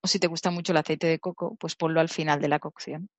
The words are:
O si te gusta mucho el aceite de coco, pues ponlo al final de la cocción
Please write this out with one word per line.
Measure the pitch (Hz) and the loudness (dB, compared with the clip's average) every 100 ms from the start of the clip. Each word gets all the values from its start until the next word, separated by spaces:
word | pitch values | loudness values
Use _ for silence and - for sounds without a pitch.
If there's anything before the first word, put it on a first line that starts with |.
O | 190 | 0
si | 196 | 2
te | 175 | 0
gusta | 165 180 | 0 -2
mucho | 175 170 | -2 2
el | 165 | 2
aceite | 151 165 170 | 2 0 2
de | 160 | 0
coco, | 185 175 175 226 | -2 -6 -8 -6
pues | 160 | -10
ponlo | - 160 160 | -2 0 2
al | 160 | 2
final | - 156 147 | 0 0 2
de | 147 | 2
la | 151 | 0
cocción | 147 - - 147 196 | -2 -12 -10 -10 -10